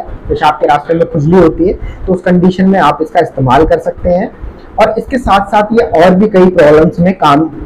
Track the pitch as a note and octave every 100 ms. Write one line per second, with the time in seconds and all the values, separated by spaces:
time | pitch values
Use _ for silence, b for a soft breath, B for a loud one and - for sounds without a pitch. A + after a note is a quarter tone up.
0 | - - - D3 D3+ D3+ D#3+ D3 - E3
1 | E3 D#3+ D3 F#3 E3 C#3+ F3 - - -
2 | - F3+ F#3 F3+ F3+ - F#3+ F#3+ D3+ D3
3 | D#3+ F3 D#3+ - B2+ C3 D#3 E3+ - -
4 | F#3 F3+ A3 - - B B - A3 A3+
5 | - C4 A3+ G3 G3+ G#3 G#3 A3 - D#3+
6 | F3+ F#3 G#3 F#3 F3+ F3 D3 D3+ D#3+ -
7 | F3 F#3+ D3+ C#3+ D#3+ -